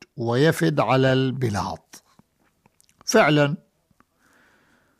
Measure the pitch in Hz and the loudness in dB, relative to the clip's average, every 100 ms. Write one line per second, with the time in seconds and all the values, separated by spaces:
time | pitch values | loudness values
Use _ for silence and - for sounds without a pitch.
0 | - - 117 120 160 160 160 143 110 131 | -20 -8 -4 0 0 0 -2 0 0 2
1 | 131 131 131 127 120 101 82 82 _ - | 2 0 -2 -4 -6 -4 -8 -10 _ -20
2 | _ _ _ _ _ _ _ _ _ _ | _ _ _ _ _ _ _ _ _ _
3 | - - 151 147 143 - _ _ _ _ | -2 2 4 2 0 -2 _ _ _ _
4 | _ _ _ _ _ _ _ _ _ | _ _ _ _ _ _ _ _ _